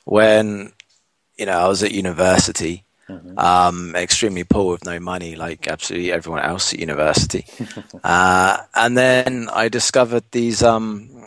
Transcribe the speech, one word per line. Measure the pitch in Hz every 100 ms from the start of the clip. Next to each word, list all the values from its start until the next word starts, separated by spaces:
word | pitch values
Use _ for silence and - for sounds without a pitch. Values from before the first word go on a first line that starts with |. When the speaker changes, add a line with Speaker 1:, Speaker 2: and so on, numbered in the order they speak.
| -
Speaker 1:
when, | 104 110 107 107 101 98 - _ _ _ _ _ -
you | 101
know, | 90
I | 90
was | 95
at | 104
university, | 98 92 82 92 92 90 - 82 87 _ _ -
Speaker 2:
Mm-hmm. | 92 90 92
Speaker 1:
um, | 87 90 90 87 87 87
extremely | 90 - 110 90
poor | 87 104 92
with | 87
no | 90 87
money, | 90 90 85 80
like | 85 78 -
absolutely | 80 - 90 87
everyone | 85 80 80
else | 71 90 -
at | -
university. | 80 73 78 - 78 - -
Speaker 2:
<laughs> | - 113 - - -
Speaker 1:
Uh, | 90 87 92 92 92 98 - -
and | 117 123
then | 127 127 127 127 113
I | - 113
discovered | 120 - 131 120 117 -
these, | 123 117 107
um, | 117 113 110 104 120 131